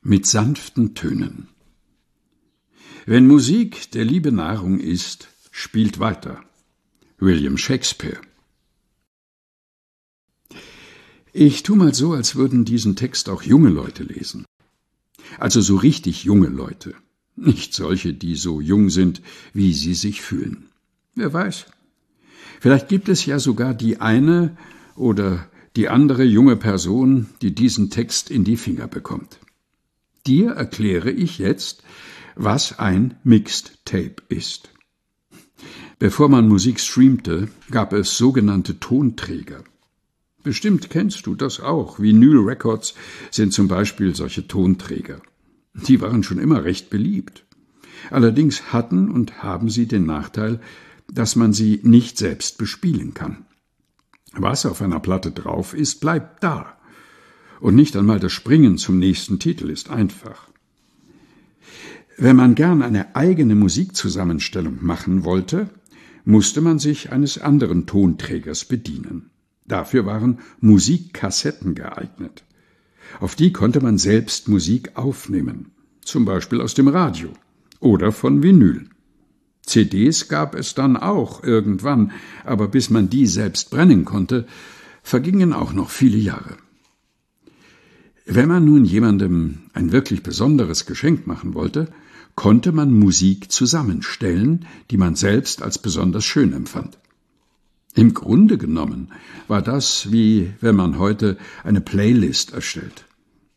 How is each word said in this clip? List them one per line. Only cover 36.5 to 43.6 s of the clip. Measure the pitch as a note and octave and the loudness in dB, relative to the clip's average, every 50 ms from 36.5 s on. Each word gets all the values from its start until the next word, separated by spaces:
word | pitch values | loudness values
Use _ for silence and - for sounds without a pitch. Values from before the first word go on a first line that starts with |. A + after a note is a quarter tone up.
| G#2 G2 G2 B2 A#2+ - | 4 4 2 0 -2 -2
streamte, | - - - B2+ B2+ C3+ C3 G#2 - E2+ D#2+ E2+ G2+ G#2+ - _ _ - | -6 -4 2 4 4 4 4 2 -2 -4 -4 -4 -6 -8 -10 _ _ -6
gab | A#2+ A#2+ G#2 - F#2+ | -4 -4 -2 0 -2
es | G#2 F#2+ - - | -2 -2 -2 -2
sogenannte | - - C3 C3 C3 G#2+ G#2 G2+ F#2 F#2 - F2 - | 2 2 2 2 2 2 2 0 0 -2 -4 -8 -10
Tonträger. | - - B2 C3+ D3 B2 A2+ - - F#2 - - - - C#2+ - - _ _ _ _ _ _ _ _ _ _ _ _ _ _ _ | -6 -4 -2 0 0 -2 -2 -4 -12 -12 -12 -12 -12 -16 -20 -20 -20 _ _ _ _ _ _ _ _ _ _ _ _ _ _ _
Bestimmt | _ D3 A#2 - - G#3+ G3 D#3 - - | _ -8 -8 -4 -2 0 0 0 -2 -4
kennst | - D#3+ G3 G3+ - - - | -6 -4 -4 -4 -6 -8 -10
du | - - | -10 -8
das | - C#3 C3 A2+ - | -6 -6 -8 -8 -8
auch. | - C3+ D#3+ D#3+ G#2+ - - - | -8 -6 -6 -6 -6 -8 -8 -2
Vinyl | G2+ G#2+ G#2+ A2 A#2+ C#3+ D#3 C3 | 2 4 6 8 8 8 8 6
Records | G2+ G2+ C3+ - - A#2 A2 G#2+ - - - - - - - - - - | 4 2 -2 -4 -4 -4 -4 -4 -8 -12 -14 -14 -20 -20 -20 -20 -20 -10
sind | - - A2+ G2 G2 | -2 -2 0 0 2
zum | - | 0